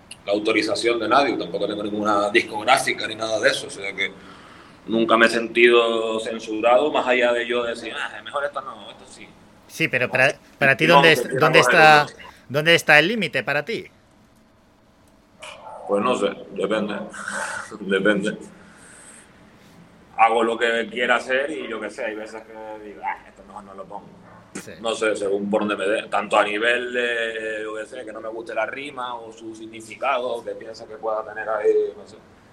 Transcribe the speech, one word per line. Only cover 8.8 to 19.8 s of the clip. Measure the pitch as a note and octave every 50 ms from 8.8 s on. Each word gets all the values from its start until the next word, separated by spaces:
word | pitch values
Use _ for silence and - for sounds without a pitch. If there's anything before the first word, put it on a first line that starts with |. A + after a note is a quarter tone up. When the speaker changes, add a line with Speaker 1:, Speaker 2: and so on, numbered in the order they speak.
| G2+ A2+
Speaker 1:
esto | B2 - B2+
sí". | - - A2+ G#2+ - - - - - - - -
Speaker 2:
Sí, | - - - D#3+
pero | - B2 A#2+ B2 G#2
para, | - B2+ C3 C#3+ - - - - -
para | - C#3+ C3+ C3+
ti, | - D#3
Speaker 1:
No, | D#3+ E3+
Speaker 2:
¿dónde | C#3+ C#3+ E3
Speaker 1:
que | D3+
Speaker 2:
es-, | B2
Speaker 1:
tiramos | A#2 - C3 C3
Speaker 2:
dónde | D3+ D#3 D#3
Speaker 1:
de | E3
Speaker 2:
está, | - B2 - E3+ D#3 D#3 D3+ D3 D3
Speaker 1:
cosas. | - - - - - - - - -
Speaker 2:
dónde | B2 D3 D#3 E3+ E3+
está | D3+ - - B3+ B3
el | A#3
límite | F#3+ A#3+ A3+ F#3 C#3+ - C3+ A2+
para | - C#3+ D3 D3+
ti? | - A3+ C#3+ E2 - _ _ _ _ _ _ _ _ _ _ _ _ _ _ _ _ _ _ _ _ _ _ _ _ _ _ _ _ _ - - - - - - - - - -
Speaker 1:
Pues | F#2+ G2+ G2+ A2
no | B2+ B2
sé, | G2+ G2+ F#2+ - - - -
depende, | G2 F#2 F#2+ F#2+ A2 G#2+ G#2 G#2 G#2+ G2+ G2+ - - - - - - -
<laughs> | - - - - - - A2+ G2+
depende. | G2 F#2+ G2 F#2+ F#2+ G#2+ G#2 G2 G2 G#2 - - - - - - - - - - - - - - - - - - - - - - - - - - - - - -